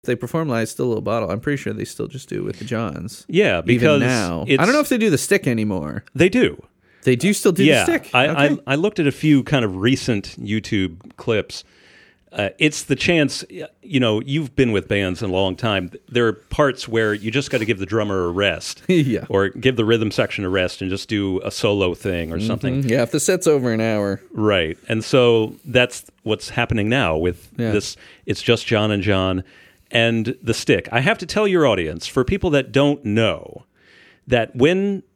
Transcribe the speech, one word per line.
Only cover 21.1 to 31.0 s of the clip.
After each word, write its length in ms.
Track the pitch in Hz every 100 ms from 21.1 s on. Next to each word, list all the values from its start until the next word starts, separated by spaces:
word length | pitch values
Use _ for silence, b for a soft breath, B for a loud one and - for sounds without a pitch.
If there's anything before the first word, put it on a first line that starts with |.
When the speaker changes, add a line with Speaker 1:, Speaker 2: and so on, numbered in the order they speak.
| 104 98 92
Speaker 2:
a 60 | 98
solo 420 | - 110 101 90
thing 380 | 85 104 87 80
or 60 | 82
Speaker 1:
Mm-hmm. 80 | 110
Speaker 2:
something. 420 | 113 135 131 135
Speaker 1:
Yeah, 140 | 117
if 100 | 117
the 80 | 156
set's 260 | - 180 175
over 260 | 147 123
an 80 | 110
hour. 400 | 113 107 101 95 -
Speaker 2:
Right. 440 | - 107 98 80 85 -
And 160 | 113
so 500 | 110 139 120 117 110 -
that's 420 | - 123 123 - - _
what's 240 | - 107 -
happening 380 | - 117 113 104
now 280 | 131 98 80
with 320 | 87 87 - -
Speaker 1:
Yeah. 140 | 117
Speaker 2:
this 260 | 104 - - B B -
It's 160 | 101
Just 240 | - 117 -
John 240 | 110 107
and 120 | 104
John 420 | 95 95 95 92 b b b b _
and 440 | 120 117 113 110 -
the 140 | -
stick. 340 | 110 - 107 -
I 100 | 113